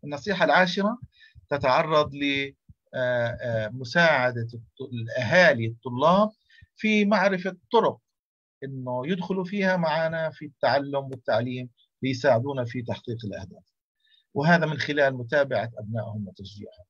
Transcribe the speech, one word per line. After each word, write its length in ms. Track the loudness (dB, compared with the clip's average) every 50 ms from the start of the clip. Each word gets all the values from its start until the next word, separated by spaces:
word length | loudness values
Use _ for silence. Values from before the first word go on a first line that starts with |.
| -10
النصيحة 400 | -10 -10 -8 -4 -4 0 0 4
العاشرة 540 | 4 6 6 4 4 2 0 0 0 -2 -4 -10 -20 _ _ -20 _ _ -20 _ _
تتعرض 640 | -4 0 2 4 4 4 2 4 2 2 2 2 -2
ل، 400 | -4 -2 -2 -2 -2 -4 -6 -10 _ _ _ -20 _ _ _ -6
آه، 420 | -4 -2 0 0 0 0 -2 -4 -6 -6
آه، 260 | -4 -2 -2 -2 -4
مساعدة 800 | -6 -8 -10 -2 2 4 6 6 6 4 2 2 0 -2 -6 -6 -8
الط-، 380 | -14 -18 _ _ _ -14 -10 -8
الأهالي 760 | -8 -8 -6 -6 -4 -2 2 4 6 6 6 6 4 0
الطلاب 640 | -4 -4 -6 _ -8 -4 0 2 4 6 4 4 2 0 _ _ _ _ _ -20 _ _
في 280 | _ -2 2 2 4 4
معرفة 520 | 4 4 4 4 2 2 0 -4 -6 -8 -8 _ _ 2
طرق 260 | 4 4 4 0 -2 _ _ _ _ _ _ _ _ _ _ _ _ -12
إنه 420 | -10 -10 -8 -6 -6 -6 -6 -2
يدخلوا 380 | -4 -4 -4 -2 -4 -4 -4 -4
فيها 320 | -4 -4 -2 0 0 2
معنا 540 | 2 0 0 0 0 -2 -2 -2 -2 -4 -6
في 140 | -6 -10 -16
التعلم 600 | -16 _ _ 0 2 2 2 0 -2 -4 -6 -6
والتعليم 680 | -6 -12 -10 _ 0 0 0 0 -2 -6 -8 -10 -12 _ _ _ _ _ _ -4
ليساعدونا 640 | -4 -4 0 2 4 4 4 2 -2 -4 -4 -6
في 180 | -6 -6 -8 -6
تحقيق 340 | -6 -8 -10 _ -10 -10 -8 -8
الأهداف، 380 | -10 -10 -10 -12 -14 -18 -20 _ _ _ _ _ _ _ _ _ _ _ _ _ _ _
وهذا 320 | 0 4 4 4 4 4
من 120 | 0 -2 -4
خلال 380 | -4 -2 0 2 2 2 2
متابعة 540 | -2 -8 -2 0 0 0 2 0 -2 -2 -4 -8 -12
أبنائهم 500 | -12 -8 -6 -6 -6 -6 -8 -8 -10 -10
وتشجيعهم. 560 | -12 _ -18 -18 -16 -16 -18 -18 -20 _ -20 _